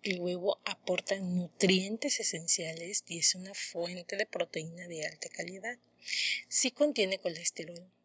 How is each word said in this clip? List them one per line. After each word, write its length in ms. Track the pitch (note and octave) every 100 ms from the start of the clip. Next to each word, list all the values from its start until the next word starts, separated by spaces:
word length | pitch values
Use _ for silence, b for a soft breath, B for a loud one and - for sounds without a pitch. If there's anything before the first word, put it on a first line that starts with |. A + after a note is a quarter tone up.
el 180 | G#3 F#3
huevo 400 | F3 F3+ F#3 -
aporta 540 | - - - F3+ - G3
nutrientes 1000 | F#3 F3+ F3 _ G3 F#3 F#3+ A3+ D4 -
esenciales 840 | G#3+ E3 E3+ - D#3+ E3 E3+ G3+ -
y 100 | E3+
es 160 | D#3+
una 200 | F3+ F#3
fuente 600 | G3 - F3 E3+ F3+ F3 G3
de 100 | G#3+
proteína 600 | F#3 E3+ E3 D#3+ E3+ F3
de 200 | E3 D3+
alta 240 | - -
calidad. 480 | - E3+ F#3 G#3+ A#3+ _ _ B B B B B
Sí 220 | - B3+
contiene 480 | - D4+ C#4+ F#3+ F#3+
colesterol 720 | F#3 E3+ E3+ - E3 F3 F3+ _